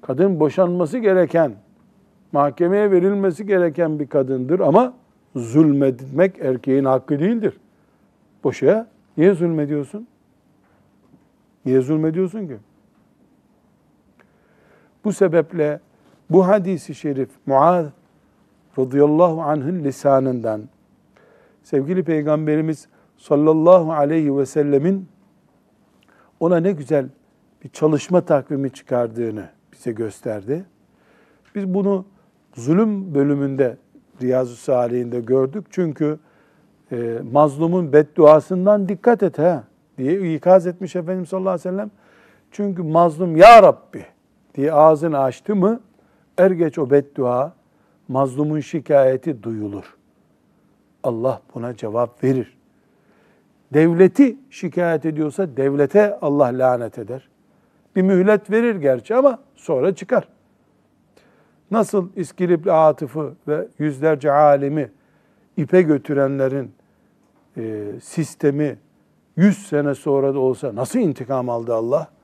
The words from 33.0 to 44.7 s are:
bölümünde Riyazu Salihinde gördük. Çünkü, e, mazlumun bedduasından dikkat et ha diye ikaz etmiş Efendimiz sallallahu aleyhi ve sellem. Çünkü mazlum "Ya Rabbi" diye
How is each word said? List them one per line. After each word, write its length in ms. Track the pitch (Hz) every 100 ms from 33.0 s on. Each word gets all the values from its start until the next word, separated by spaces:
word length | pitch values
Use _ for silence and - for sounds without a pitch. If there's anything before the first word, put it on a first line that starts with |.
| 190 143
bölümünde 640 | 143 143 139 135 131 120 _ _ _ _
Riyazu 340 | 123 127 127 120
Salihinde 640 | - 123 120 123 120 123
gördük. 460 | 117 131 131 185 -
Çünkü, 500 | - 175 143 151 151 _ _ _ _ _ _ _
e, 280 | 123 117 117 120
mazlumun 600 | 131 151 139 165 180 165
bedduasından 960 | 143 151 - 151 156 - 180 190 208 190
dikkat 340 | 196 - 233
et 160 | 190 147
ha 240 | 160 160 110 _ _ -
diye 380 | 131 185 185 156
ikaz 320 | 175 190 180
etmiş 280 | 180 185 180
Efendimiz 340 | 165 185 175
sallallahu 200 | 190 185
aleyhi 200 | 180 180
ve 20 |
sellem. 200 | 190 214 _ _ _ _ _ _
Çünkü 320 | - 208 180
mazlum 540 | 165 160 170 151 180 160
"Ya 260 | 196 233
Rabbi" 420 | 190 - _ - - _ _ _ _ -
diye 180 | 139